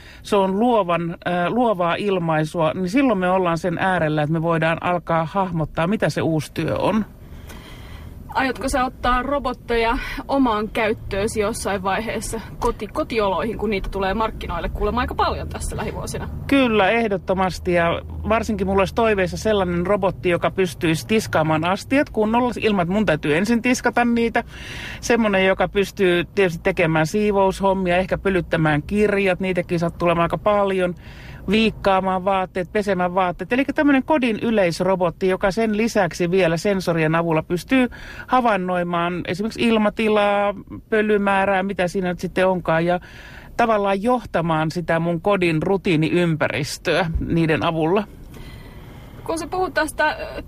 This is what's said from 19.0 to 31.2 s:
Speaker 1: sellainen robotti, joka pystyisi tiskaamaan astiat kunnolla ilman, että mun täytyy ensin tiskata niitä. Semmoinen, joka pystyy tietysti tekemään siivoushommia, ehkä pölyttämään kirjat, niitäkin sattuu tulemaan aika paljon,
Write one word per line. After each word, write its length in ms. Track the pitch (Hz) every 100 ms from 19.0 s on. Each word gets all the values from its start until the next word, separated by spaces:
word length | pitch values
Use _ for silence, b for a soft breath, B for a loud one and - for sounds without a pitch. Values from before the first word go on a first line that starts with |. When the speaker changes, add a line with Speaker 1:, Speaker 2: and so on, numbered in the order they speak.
| 226 202 180 170
Speaker 1:
sellainen 500 | 220 208 180 175 180
robotti, 420 | 202 190 - 185
joka 220 | 170 170
pystyisi 560 | 175 185 - 170 160 -
tiskaamaan 580 | 220 - 175 156 156
astiat 460 | 165 202 - 277 -
kunnolla 420 | - 214 233 247 214
ilman, 220 | 214 208
että 120 | 170
mun 120 | 202 190
täytyy 300 | 151 160 147
ensin 260 | 208 233
tiskata 420 | 247 247 247 240
niitä. 400 | 240 233 233 233 226 B B B B B
Semmoinen, 460 | - 233 214 196 190
joka 220 | 190 180
pystyy 560 | 202 190 - 185 175 170
tietysti 280 | - 190 165
tekemään 440 | 196 180 165 160 156
siivoushommia, 920 | 208 208 196 190 185 196 190 185 175
ehkä 220 | 190 175
pölyttämään 640 | 196 185 160 165 156 151
kirjat, 580 | 151 202 208 202 196 180
niitäkin 380 | 190 180 170 175
sattuu 200 | 170 170
tulemaan 240 | 170 170
aika 160 | 170 170
paljon, 560 | 214 208 196 190 180 170 B B